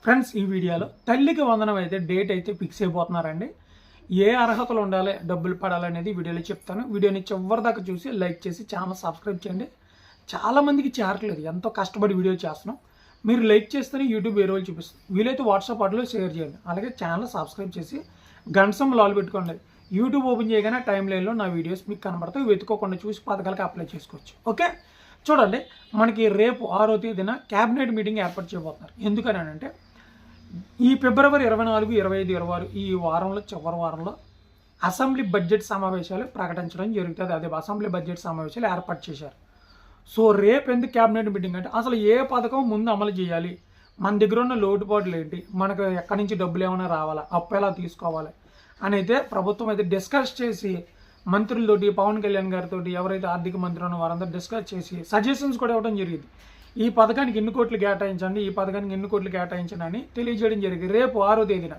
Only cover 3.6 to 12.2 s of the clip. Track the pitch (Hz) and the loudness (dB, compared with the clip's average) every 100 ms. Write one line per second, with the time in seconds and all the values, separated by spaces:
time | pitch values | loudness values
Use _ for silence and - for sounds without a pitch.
3.6 | _ - _ - - 180 196 247 233 226 | _ -20 _ -20 -2 4 6 6 4 2
4.6 | 240 226 202 190 190 196 170 175 170 180 | 0 0 0 0 0 -2 -4 -2 -2 -2
5.6 | 190 175 175 170 175 185 165 170 165 190 | -2 -2 -2 -4 -4 -4 -4 -6 -6 -10
6.6 | - 190 247 202 196 196 190 196 185 226 | -8 -8 -4 2 2 2 -4 -6 0 0
7.6 | 226 226 185 180 269 233 180 165 190 170 | 2 -2 -4 -8 -6 -2 -2 -4 -8 -10
8.6 | 214 196 185 185 175 165 208 185 196 180 | -10 -8 -6 -6 -6 -6 -6 -6 -6 -6
9.6 | 269 _ _ _ _ _ _ - 214 262 | -8 _ _ _ _ _ _ -6 2 4
10.6 | 285 285 277 254 196 196 214 156 156 170 | 4 4 2 -2 -2 -2 -4 -6 -6 -4
11.6 | 214 214 190 - 208 190 | -6 -4 -4 2 2 4